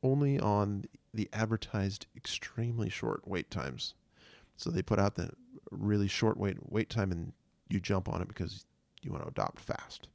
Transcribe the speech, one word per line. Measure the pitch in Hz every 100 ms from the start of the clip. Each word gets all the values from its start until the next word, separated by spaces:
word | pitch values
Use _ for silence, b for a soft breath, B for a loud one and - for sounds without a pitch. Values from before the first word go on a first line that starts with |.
only | 131 139 143 139
on | 104 104 101 101 101 - _
the | 107 104
advertised | - 110 110 - 107 98 104 - -
extremely | - - - - 117 117 107
short | - 113 - -
wait | 95 -
times. | - 67 62 - - _ B B B B _
So | -
they | 85
put | 95 101
out | 101 95
the | 87 - - - -
really | - 104 104 101
short | - 113 -
wait, | 101 90
wait | - 107 -
time | 113 98
and | 85 85 - _ _ _
you | 101
jump | 92 98 92
on | 90
it | 90
because | - 85 95 - _ _ -
you | -
want | - -
to |
adopt | - - -
fast. | - - - - -